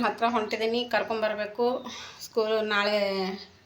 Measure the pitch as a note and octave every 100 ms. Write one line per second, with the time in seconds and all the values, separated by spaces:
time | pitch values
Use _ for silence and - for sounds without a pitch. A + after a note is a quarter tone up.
0 | A#3 - A#3 A#3+ G#3+ A3 A3+ A#3+ A#3+ G#3+
1 | G3 A3 G#3+ G#3 G#3 - A#3+ B3+ A#3+ -
2 | - - - - A3 A3 G#3+ G#3 G#3 G#3
3 | G3+ F#3+ F#3 F#3+ - -